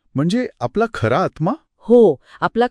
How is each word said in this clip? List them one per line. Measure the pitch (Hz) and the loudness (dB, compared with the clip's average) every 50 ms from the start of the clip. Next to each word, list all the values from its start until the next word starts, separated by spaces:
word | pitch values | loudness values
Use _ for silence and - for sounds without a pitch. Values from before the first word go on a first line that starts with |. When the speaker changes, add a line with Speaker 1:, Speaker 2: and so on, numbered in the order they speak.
| _ _ - | _ _ -6
Speaker 1:
म्हणजे | 131 143 170 185 247 254 - - - | -4 -2 -2 -2 -2 -4 -6 -8 -8
आपला | 120 120 - 196 226 226 - | -10 -6 -4 -4 -4 -4 -4
खरा | - - 220 120 156 185 | -4 -2 -2 0 0 -2
आत्मा? | 147 - - 151 180 254 320 _ _ _ _ - | -4 -6 -4 -4 -4 -4 -6 _ _ _ _ -2
Speaker 2:
हो, | - 233 247 233 190 143 - _ _ - - | 2 4 6 6 4 2 -2 _ _ -12 -6
आपला | - 175 - 226 240 254 | -6 -4 -2 -2 -4 -4